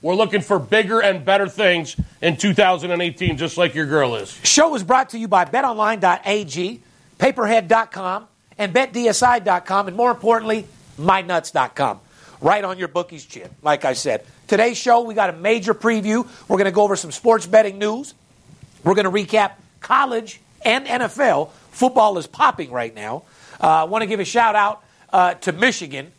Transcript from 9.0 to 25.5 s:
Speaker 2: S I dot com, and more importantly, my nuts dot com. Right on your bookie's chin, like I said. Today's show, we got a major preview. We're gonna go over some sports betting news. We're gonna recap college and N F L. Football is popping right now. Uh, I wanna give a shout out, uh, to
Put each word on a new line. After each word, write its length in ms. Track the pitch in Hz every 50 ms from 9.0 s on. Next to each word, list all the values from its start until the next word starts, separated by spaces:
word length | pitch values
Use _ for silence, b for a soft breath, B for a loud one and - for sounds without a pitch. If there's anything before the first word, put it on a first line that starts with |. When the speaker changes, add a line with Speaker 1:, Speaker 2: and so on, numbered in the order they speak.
| 240 226
Speaker 2:
S 160 | 208 - 247
I 160 | 247 247 240
dot 260 | 185 202 185 180 -
com, 220 | - 190 196 208 190
and 100 | 175 208
more 140 | 240 247
importantly, 560 | 233 240 - 220 233 226 220 220 220 220 - - - - - - - -
my 240 | 147 175 190 190
nuts 300 | 180 170 180 170 160 -
dot 240 | - 156 131 120 -
com. 240 | - 139 123 101 95 b b b b b b b b
Right 240 | - 151 196 208 202
on 140 | 185 185 185
your 100 | 185 165
bookie's 380 | 139 175 175 175 170 151 -
chin, 240 | _ - - 92 90 - _ -
like 200 | 151 147 143 -
I 100 | 139 131
said. 300 | - - 143 117 110 b b b b b -
Today's 300 | 214 196 220 240 240 -
show, 240 | - 247 240 240
we 120 | 240 233 214
got 140 | 208 202 185
a 20 | 165
major 400 | 160 170 202 226 233 185 214 214
preview. 520 | 214 - 226 226 220 190 214 214 233 240 B B B B B
We're 100 | 208 185
gonna 120 | 202 196
go 120 | 180 208 208
over 120 | 202 202
some 160 | - - 160
sports 340 | 139 - - 240 226 220 - 170
betting 320 | 196 220 220 202 190 196
news. 340 | 208 208 214 240 285 - - _ _ _ _ _ _ _ - _ - _ _ - -
We're 100 | 160 196
gonna 180 | 196 202 190
recap 420 | 180 208 202 160 - 220 208 190 - _ _ _ _ _
college 580 | - - 254 262 277 269 240 226 220 - - - _ _ _ _ -
and 240 | 240 220 254 269 -
N 140 | 240 247
F 180 | 247 208 - -
L. 280 | 190 214 170 139 156 - b b b b
Football 460 | - - 247 254 247 247 220 214 202 175
is 80 | 151 -
popping 440 | - - 196 - - - 165 131
right 220 | 123 123 117 113 113
now. 280 | 107 104 107 117 151 - B B B B B B B
Uh, 80 | - 160
I 160 | 160 160 160
wanna 200 | 165 196 220 226
give 140 | 185 220 202
a 60 | 190
shout 300 | - - 240 233 226 208
out, 280 | 208 202 208 214 - b b b b b b
uh, 220 | - 190 180 180 175
to 180 | - - 190